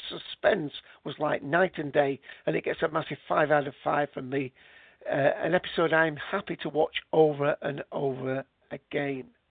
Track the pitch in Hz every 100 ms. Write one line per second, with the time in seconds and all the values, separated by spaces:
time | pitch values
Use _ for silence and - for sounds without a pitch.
0 | - 175 - - - 208 147 - - -
1 | 151 139 151 143 139 170 185 - 147 147
2 | 139 139 - - - 165 - - 156 156
3 | 147 151 - 175 151 151 139 - 147 147
4 | 147 - 127 139 131 - - - - _
5 | - - 139 - 165 180 - - 165 160
6 | 160 147 - 196 - 175 165 147 151 -
7 | - 160 156 143 143 - - 139 - -
8 | 143 131 131 135 135 _ _ 143 _ 147
9 | 143 135 120 _ _